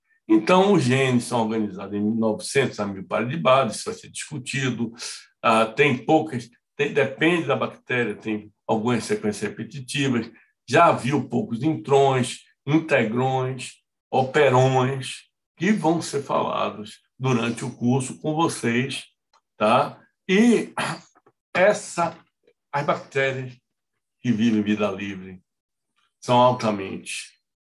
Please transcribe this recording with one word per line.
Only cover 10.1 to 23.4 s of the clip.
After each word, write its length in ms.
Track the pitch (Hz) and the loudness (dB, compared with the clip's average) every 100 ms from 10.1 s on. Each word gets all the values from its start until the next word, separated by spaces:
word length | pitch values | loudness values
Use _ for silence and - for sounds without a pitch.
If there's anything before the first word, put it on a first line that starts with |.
| 117 104 - _ _ - | -2 -4 -12 _ _ 0
Já 240 | 135 170 | 4 4
viu 360 | 127 - 143 127 | 4 0 -2 -2
poucos 360 | 120 107 117 | -4 -4 -4
introns, 800 | 156 156 - 139 139 131 123 - _ _ | -2 -2 2 4 4 2 -2 -6 _ _
integrões, 1200 | - 156 160 135 113 120 131 131 127 127 - - _ _ _ | 0 0 2 2 2 0 0 -2 -4 -6 -12 -18 _ _ _
operões, 1200 | 120 131 151 139 127 131 131 127 135 127 - - _ _ - | -2 0 4 4 6 4 4 0 -2 -8 -12 -18 _ _ -4
que 160 | 175 | 0
vão 280 | 214 156 170 | 0 2 0
ser 220 | - 143 | -2 -6
falados 800 | 139 151 - - 104 - 104 - _ - | -4 -4 -2 -4 -6 -8 -14 -18 _ -6
durante 460 | 131 120 117 117 | 0 0 0 -4
o 100 | 139 | -8
curso 460 | - 120 131 123 - | -4 0 0 -2 -6
com 140 | 151 | -4
vocês, 720 | 156 165 - 120 117 135 - - _ _ _ _ - | 0 0 0 -2 0 -2 -6 -14 _ _ _ _ -2
tá? 420 | 127 127 147 - _ _ - | 2 2 0 -6 _ _ 0
E 440 | 190 240 202 - - - 165 - _ _ _ _ | 4 6 4 0 -6 -8 -8 -14 _ _ _ _
essa, 640 | 175 190 208 - - 165 - _ _ _ _ _ | 2 2 2 -2 -4 -4 -6 _ _ _ _ _
as 140 | 143 147 | -6 -2
bactérias 720 | 165 - 139 135 131 | -4 -4 -2 -2 -2